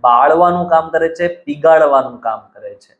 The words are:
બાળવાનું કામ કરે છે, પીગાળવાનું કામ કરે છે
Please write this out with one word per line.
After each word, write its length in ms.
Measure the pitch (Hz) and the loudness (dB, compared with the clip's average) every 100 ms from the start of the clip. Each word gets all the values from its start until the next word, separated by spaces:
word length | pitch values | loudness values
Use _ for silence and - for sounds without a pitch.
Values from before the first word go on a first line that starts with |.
બાળવાનું 640 | 123 120 143 165 175 175 175 | 2 2 4 2 2 0 0
કામ 220 | 165 160 | -2 0
કરે 180 | 160 165 | -4 -4
છે, 200 | 165 175 175 | -4 -6 -6
પીગાળવાનું 760 | - 147 160 160 151 139 131 120 | -12 -2 2 4 4 0 -2 -10
કામ 220 | 117 110 _ | -10 -10 _
કરે 220 | - 104 | -20 -20
છે 180 | 101 _ _ | -20 _ _